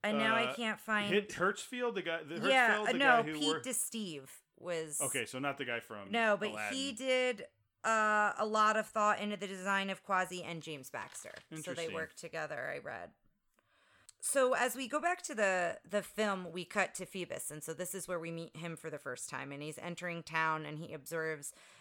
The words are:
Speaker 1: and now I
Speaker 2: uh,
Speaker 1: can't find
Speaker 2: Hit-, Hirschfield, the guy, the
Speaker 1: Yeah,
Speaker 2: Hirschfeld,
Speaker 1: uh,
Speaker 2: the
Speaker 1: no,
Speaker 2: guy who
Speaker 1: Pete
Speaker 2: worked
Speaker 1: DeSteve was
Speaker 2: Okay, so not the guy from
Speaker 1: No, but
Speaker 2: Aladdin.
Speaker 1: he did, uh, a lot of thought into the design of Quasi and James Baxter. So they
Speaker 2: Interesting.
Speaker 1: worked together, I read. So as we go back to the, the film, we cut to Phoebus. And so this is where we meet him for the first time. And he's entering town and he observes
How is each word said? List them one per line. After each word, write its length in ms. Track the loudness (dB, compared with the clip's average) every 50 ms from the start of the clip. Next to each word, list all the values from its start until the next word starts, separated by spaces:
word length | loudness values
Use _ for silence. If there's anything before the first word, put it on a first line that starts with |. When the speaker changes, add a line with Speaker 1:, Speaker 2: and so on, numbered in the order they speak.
Speaker 1:
and 160 | 0 2 2 4
now 160 | 4 4 4
I 80 | 4 2
Speaker 2:
uh, 80 | 0 -2
Speaker 1:
can't 260 | -2 -2 -4 -4 -4
find 320 | -2 0 0 0 2 4
Speaker 2:
Hit-, 180 | 2 2 2 0
Hirschfield, 640 | -2 2 2 2 2 0 -8 -8 -4 -2 -2 0 0
the 80 | -2
guy, 180 | -2 -2 -2 -2 -4
the 220 | -6 -6 0 4 6
Speaker 1:
Yeah, 280 | 6 8 8 6 6 4
Speaker 2:
Hirschfeld, 100 | 4 2
Speaker 1:
uh, 40 |
Speaker 2:
the 60 | 4 6
Speaker 1:
no, 60 | 8
Speaker 2:
guy 180 | 8 8 8 6
who 80 | 4 0
Speaker 1:
Pete 120 | 2 2 2
Speaker 2:
worked 180 | 2 2 -2
Speaker 1:
DeSteve 600 | -2 -2 -2 -2 -2 -4 -6 -6 -6 -6 -10 -10 -14 -20 -20 _ _ _ _
was 420 | -6 -4 -2 -2 -2 -4 -2 -2
Speaker 2:
Okay, 240 | -2 0 0 0 -2
so 120 | -2 -4 -2
not 200 | -2 -2 -2 -2
the 60 | -2
guy 160 | -2 -2 -4
from 300 | -4 -8 -12 -10 -8 -4
Speaker 1:
No, 260 | 0 2 4 4 4 4
but 120 | 2 -4
Speaker 2:
Aladdin. 260 | -2 -2 -2 -2 -2 -2
Speaker 1:
he 140 | -2 -4
did, 540 | -4 -4 0 2 4 4 4 2 0 -2 -6 -14 _ _ _ _ _ _ 0
uh, 480 | 2 4 6 6 6 6 6 4 4 4 2
a 60 | 0
lot 300 | 2 4 6 6 6 6
of 100 | 4 0
thought 340 | 0 2 4 4 4 4 4
into 160 | 0 -4 -4
the 100 | -4 -4
design 440 | -6 -6 -4 0 2 2 2 2 0
of 120 | -4 -6
Quasi 400 | _ 2 2 2 2 2 -2 -8
and 180 | -6 -6 -8 -8
James 280 | -6 -8 -10 -8 -10 -8
Baxter. 420 | -8 -8 -8 -8 -10 -12 -12 -12 -14
So 100 | -14 -14 _
they 60 | -10
Speaker 2:
Interesting. 380 | -8 -8 -6 -6 -4 -4 -4 -4
Speaker 1:
worked 240 | -6 -6 -6 -10 -14
together, 540 | -14 -8 -6 -6 -6 -6 -6 -6 -4 -6 -6
I 40 | -6 -8
read. 260 | -8 -10 -8 -10 -12 _ _ _ _ _ _ _ _ _ _ _ _ _ _ _ _ _ _ _ -20 _ _
So 340 | -4 0 4 4 4 6 4
as 200 | 4 2 0 0
we 140 | -4 -6 -2
go 100 | -2 0
back 220 | 0 0 -2 -2 -4
to 120 | -8 -2
the, 400 | 2 2 2 4 2 2 0 -2 -4 _ -4
the 140 | -2 -2
film, 460 | -2 -2 -2 -2 0 0 0 -2 -4 -6
we 140 | -8 -8 -8
cut 300 | -4 0 0 0 0 -2
to 100 | -10 -10
Phoebus. 440 | -8 -6 -8 -6 -6 -6 -8 -6 -8
And 100 | -8 -8
so 100 | -8 -8
this 220 | -6 -6 -6 -6 -6
is 140 | -8 -6 -4
where 100 | -4 -4
we 140 | -4 -6
meet 240 | -6 -8 -8 -10 _
him 200 | -10 -8 -8 -8
for 140 | -8 -8 -10
the 80 | -10 -8
first 300 | -8 -8 -8 -8 -8 -8
time. 220 | -8 -8 -8 -8
And 100 | -8 -8
he's 160 | -8 -8 -8 -8
entering 460 | -8 -8 -8 -6 -6 -6 -6 -6 -8
town 420 | 0 2 2 4 4 2 0 -2
and 120 | -6 -8 -8
he 140 | -10 -10 -10
observes 580 | -12 -10 -6 -4 -4 -2 -4 -4 -6 -8 -12 -14 -14 -20 -20 -20 -10